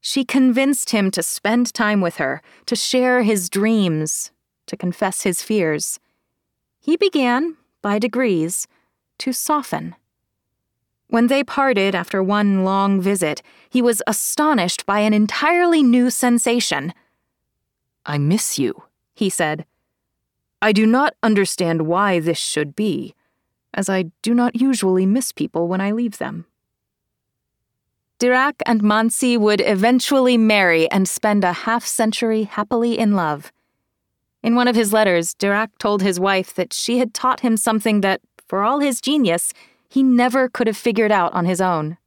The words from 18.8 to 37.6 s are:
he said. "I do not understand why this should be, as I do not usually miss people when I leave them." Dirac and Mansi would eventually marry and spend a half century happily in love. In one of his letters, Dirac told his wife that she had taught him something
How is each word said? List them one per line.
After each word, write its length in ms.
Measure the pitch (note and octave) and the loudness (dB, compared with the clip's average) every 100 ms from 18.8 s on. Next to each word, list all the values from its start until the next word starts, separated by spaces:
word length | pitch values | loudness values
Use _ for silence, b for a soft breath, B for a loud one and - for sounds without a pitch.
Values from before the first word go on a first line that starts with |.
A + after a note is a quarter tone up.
| - _ _ | -14 _ _
he 160 | _ G3+ | _ -4
said. 360 | - D#3 D#3 - _ _ _ _ _ _ _ _ _ | -2 -4 -4 -10 _ _ _ _ _ _ _ _ _
"I 100 | G#3+ | 0
do 140 | G#3 A3 | 4 4
not 280 | B3 D4 - | 4 2 0
understand 600 | A#3 G#3 F#3+ - F3 E3 | 0 2 0 -2 -2 0
why 380 | D#3+ F3 G3+ F3+ | 0 0 2 0
this 180 | D#3+ E3 | 0 -2
should 380 | - - D3 - | -4 -4 -6 -4
be, 380 | G#3+ D3+ - - _ _ _ _ _ | -4 -4 -8 -16 _ _ _ _ _
as 140 | - G3 | -8 -2
I 220 | F#3+ E3+ _ | -2 -4 _
do 120 | G#3+ | -2
not 260 | A#3+ A#3+ A#3 | 0 0 0
usually 460 | C4+ B3 F#3+ F#3 F#3+ | 0 0 0 2 2
miss 260 | A3+ - | 0 -2
people 340 | - D3+ E3 E3+ | -6 -6 -4 -2
when 120 | F#3 | -2
I 100 | G3 | -2
leave 280 | G#3+ A#3+ G3+ | -2 -4 -6
them." 280 | - D#3+ E3 _ _ _ _ _ _ _ _ _ _ _ _ _ _ _ _ _ | -10 -10 -16 _ _ _ _ _ _ _ _ _ _ _ _ _ _ _ _ _
Dirac 440 | A#3+ B3+ C4+ C#4+ | 0 2 0 -2
and 160 | - A3+ | -2 0
Mansi 540 | G#3 G#3+ A3+ - B3+ A#3+ | 2 2 0 0 0 2
would 240 | G#3+ G#3 | 2 2
eventually 760 | - G3+ A3 B3+ - C#4 B3+ A#3+ | 2 2 2 2 2 2 4 4
marry 520 | A3 G#3 F#3 E3 D#3+ | 4 4 4 4 2
and 160 | F#3+ F#3+ | 2 0
spend 380 | - G#3+ G#3 | -2 0 2
a 80 | F#3+ F3 - | 0 -2 -4
half 200 | A#3 - | -4 -4
century 580 | - A3 G#3+ A#3 A3 | -2 -2 0 -2 -2
happily 540 | G#3 - G#3 A#3+ A#3 A#3 | -2 -6 -4 -2 0 0
in 160 | A3 | 0
love. 380 | G3+ E3 D3 - _ _ _ _ _ _ _ _ _ | 2 0 -4 -8 _ _ _ _ _ _ _ _ _
In 120 | A3 | 0
one 140 | A#3 B3 | 2 2
of 80 | A#3 | 2
his 140 | G#3+ | 2
letters, 440 | G#3+ G#3 F3 E3+ | 2 4 2 0
Dirac 420 | - G3+ G3+ A3 _ | -2 0 0 -2 _
told 240 | - G#3 | -2 0
his 180 | G3 F3+ | 0 0
wife 360 | F#3+ F#3+ F#3 | 0 0 -2
that 180 | - F3+ | -6 -6
she 240 | - - A#3+ | -6 -2 0
had 140 | B3 | -2
taught 280 | - B3+ B3+ | -2 -2 0
him 180 | B3 | 0
something 420 | A3 | 0